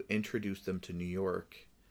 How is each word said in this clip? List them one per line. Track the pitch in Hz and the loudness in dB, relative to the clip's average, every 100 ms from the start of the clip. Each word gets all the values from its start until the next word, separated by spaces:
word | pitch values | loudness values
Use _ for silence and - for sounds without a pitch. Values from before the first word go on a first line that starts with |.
| - | 2
introduced | 107 107 117 104 95 - | 2 2 0 0 -2 -2
them | 92 | -2
to | - | -2
New | 87 | -2
York | 90 92 95 90 - - - - - | 0 2 2 2 -2 -12 -20 -20 -20